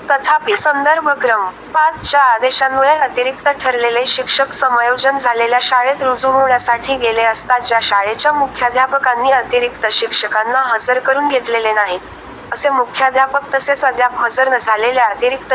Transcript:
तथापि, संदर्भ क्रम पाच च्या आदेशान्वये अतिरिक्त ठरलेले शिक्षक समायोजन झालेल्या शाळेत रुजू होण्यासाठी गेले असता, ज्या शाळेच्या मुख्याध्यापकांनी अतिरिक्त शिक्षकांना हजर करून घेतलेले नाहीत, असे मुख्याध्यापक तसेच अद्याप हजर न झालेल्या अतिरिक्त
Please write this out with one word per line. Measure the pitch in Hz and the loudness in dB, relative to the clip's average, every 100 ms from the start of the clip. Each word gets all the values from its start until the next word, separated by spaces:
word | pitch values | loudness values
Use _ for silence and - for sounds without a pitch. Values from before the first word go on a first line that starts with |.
| - | -2
तथापि, | 269 285 302 427 403 | -2 2 0 2 0
संदर्भ | 302 277 294 320 302 | 0 2 2 2 0
क्रम | 277 247 220 185 | 0 0 0 -2
पाच | - - 311 320 320 - | -8 -4 0 0 0 0
च्या | 285 | 4
आदेशान्वये | 262 226 254 - 269 269 269 311 | 4 2 0 0 0 2 2 2
अतिरिक्त | 262 247 254 262 285 | 0 0 -4 0 -2
ठरलेले | 277 254 240 240 233 254 | 0 -2 0 0 0 0
शिक्षक | - 247 - 277 | -2 -2 -2 0
समायोजन | - 262 240 240 247 262 277 | 0 0 2 0 2 0 2
झालेल्या | 262 233 233 247 | 0 0 2 0
शाळेत | - 254 254 285 | 2 2 2 0
रुजू | 262 247 262 | -2 0 2
होण्यासाठी | 269 262 247 247 233 233 262 | 2 4 2 2 -2 -2 -2
गेले | 233 226 | 0 2
असता, | 226 220 - 247 | 0 0 0 -2
ज्या | 240 226 | 2 0
शाळेच्या | 214 202 202 226 302 | 2 0 0 0 0
मुख्याध्यापकांनी | 294 277 - 240 254 262 269 262 240 262 | 0 -2 -2 -2 0 0 2 0 0 2
अतिरिक्त | 262 - 240 240 - 214 | 2 2 -2 -2 -4 -2
शिक्षकांना | - 220 - 208 214 226 262 | 0 -2 -4 -2 -2 0 0
हजर | 254 220 247 254 | 0 0 0 0
करून | 262 277 294 | 0 0 0
घेतलेले | 262 240 233 220 | -2 -2 -2 0
नाहीत, | 214 196 180 - - - - - | 0 -2 -4 -8 -18 -18 -18 -10
असे | - 285 | -2 0
मुख्याध्यापक | 262 240 - 262 262 269 277 277 269 | 0 -2 0 0 2 0 -2 -2 -4
तसेच | 285 277 269 | -2 0 0
अद्याप | 247 247 233 | 2 -2 0
हजर | 233 247 262 | -2 0 2
न | 254 | 2
झालेल्या | 226 214 233 254 226 | 0 0 2 2 0
अतिरिक्त | 208 240 269 - | 0 -2 -2 -4